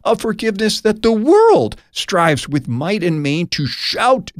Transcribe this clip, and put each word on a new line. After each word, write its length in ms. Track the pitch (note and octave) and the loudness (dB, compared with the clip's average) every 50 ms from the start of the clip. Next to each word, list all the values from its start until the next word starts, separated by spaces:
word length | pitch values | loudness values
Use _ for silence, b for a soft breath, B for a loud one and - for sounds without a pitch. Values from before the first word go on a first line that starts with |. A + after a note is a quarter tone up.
| - | -2
of 180 | - A#3 - | -2 -2 0
forgiveness 580 | - A3+ G#3+ - A#3 A3 G3+ F#3+ A3 G#3 - - | -2 -6 -4 -2 -4 -4 -2 0 -2 -2 -2 0
that 220 | - G#3+ G#3+ A3 | -2 -2 -2 2
the 100 | - A3+ | 0 0
world 640 | A3+ G#3 A3+ D4+ F#4+ G#4+ A4+ A4+ F#4+ D3 A#2 G#2 - b b b | 2 2 4 4 6 6 6 6 6 4 2 -2 -4 b b b
strives 560 | b - - - G3 F3 E3 E3 D3 B2 - C#3+ | b -10 -6 -2 0 2 2 2 2 0 -2 -4
with 180 | C#3+ C#3+ - | -4 -4 -2
might 380 | C3+ A#2 B2 D3 F#3 G#3+ G#3+ E3+ | -2 -6 -4 -2 -4 -4 -2 -2
and 180 | F3 D#3+ D3+ | -2 -2 -2
main 240 | C#3+ C#3 D3 E3+ E3+ | -2 -2 -2 -2 -4
to 200 | - - - C#3+ | -4 -4 -4 -4
shout 640 | B2 - - - - - - A3+ B3+ C4 - - - _ | -6 -6 -6 -8 -6 -4 0 2 2 2 0 -2 -12 _